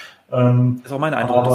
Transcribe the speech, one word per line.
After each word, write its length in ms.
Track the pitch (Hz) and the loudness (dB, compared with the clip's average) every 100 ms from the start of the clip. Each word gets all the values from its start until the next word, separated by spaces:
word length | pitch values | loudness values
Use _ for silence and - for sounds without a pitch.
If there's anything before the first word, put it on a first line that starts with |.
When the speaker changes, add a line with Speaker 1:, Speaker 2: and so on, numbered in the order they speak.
| - - _ | -20 -20 _
Speaker 1:
Ähm, 500 | 127 123 123 123 123 - | 0 2 4 2 -2 -6
Speaker 2:
Ist 60 | |
auch 80 | 139 | -4
mein 140 | 156 135 | -4 -2
Eindruck, 220 | 120 123 | 0 0
Speaker 1:
aber, 120 | 123 | 2